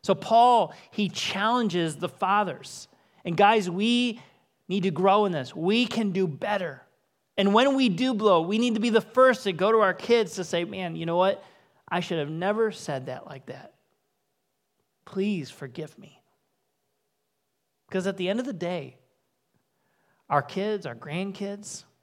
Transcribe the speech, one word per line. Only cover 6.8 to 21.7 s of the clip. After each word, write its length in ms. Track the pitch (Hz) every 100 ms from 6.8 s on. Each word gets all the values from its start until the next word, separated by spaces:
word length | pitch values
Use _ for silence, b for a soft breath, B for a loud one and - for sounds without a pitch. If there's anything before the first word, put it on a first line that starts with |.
| _ _ _ _ _ -
And 160 | 196
when 220 | 208 269 269
we 140 | 254
do 260 | 170 254 220
blow, 260 | 214 175
we 160 | 165 214
need 160 | 247
to 80 | 220
be 80 | 233
the 120 | 214
first 420 | 214 - 262 254
to 100 | 202
go 180 | 165 196
to 100 | 220
our 120 | 196
kids 400 | 185 - 233 196 190
to 80 |
say, 220 | 170 170 170
"Man, 300 | 190 180 165
you 100 | 165
know 120 | 170
what? 260 | 185 190 B B B B -
I 120 | 175
should 180 | 170 170
have 140 | 147
never 400 | 160 185 214 220
said 340 | - - 139 131
that 220 | 127 -
like 180 | 139 -
that. 300 | 131 - _ _ _ _ _ _ _ _ _ _ _ _ _ -
Please 460 | 190 202 190 131
forgive 460 | - 139 120 151 -
me." 200 | 170 _ _ _ _ _ _ _ _ _ _ _ _ _ _ _ _ _ _
Because 200 | 190 185
at 100 | 190
the 100 | 180
end 120 | 220
of 80 | 254
the 60 |
day, 440 | 185 170 180 131 _ _ _ _ _ _ _ _ _ _ _ _ _ _
our 140 | 143
kids, 460 | 127 190 202 208 165
our 80 | 117
grandkids 880 | 151 160 196 190 202 202 208